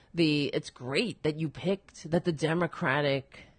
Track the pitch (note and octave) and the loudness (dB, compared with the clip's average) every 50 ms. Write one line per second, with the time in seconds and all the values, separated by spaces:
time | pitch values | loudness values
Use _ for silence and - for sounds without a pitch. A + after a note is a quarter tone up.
0 | _ _ - E3 E3 D#3 D3+ D3 C#3+ - - D#3 D3 - - - B2 B2+ C#3 F3 | _ _ 0 2 4 4 4 4 2 0 -2 -4 -6 -6 -14 -12 -8 -4 -2 0
1 | B3 G3+ - - - D#3 D3+ D#3 D#3+ C#3+ - - - F3+ G3 F#3+ _ - - - | 0 -2 -2 -4 -2 -2 -2 -2 -4 -4 -4 -4 -2 -2 -2 -2 _ -14 -20 -14
2 | - D3+ E3 F3 - F3+ D#3+ C3+ D#3+ D3+ D#3+ F3 F3 E3 - - F3 C#3 C3 D3 | -6 0 0 0 2 0 -2 0 0 0 2 2 0 -2 -2 -2 0 2 2 4
3 | D3 C#3 C#3 C3+ - _ - - - - - | 4 2 2 0 -2 _ -16 -20 -20 -20 -20